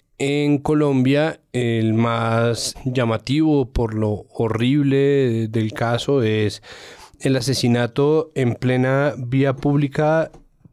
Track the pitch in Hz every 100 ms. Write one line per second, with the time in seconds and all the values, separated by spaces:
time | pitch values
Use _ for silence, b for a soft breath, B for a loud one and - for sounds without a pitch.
0 | _ - 139 147 147 143 147 151 147 135
1 | 127 143 160 - _ 127 120 113 110 113
2 | 117 117 113 113 117 113 - - 131 127
3 | 117 110 - 147 156 143 123 - 113 107
4 | 107 101 - - 117 110 123 147 139 135
5 | 139 139 127 113 110 113 107 - 117 120
6 | - 139 110 107 104 - B B B B
7 | B B 135 135 120 123 123 117 120 139
8 | 143 156 - - 120 - 127 127 131 135
9 | 143 139 123 135 139 135 147 143 143 156
10 | 151 160 156 - _ _ -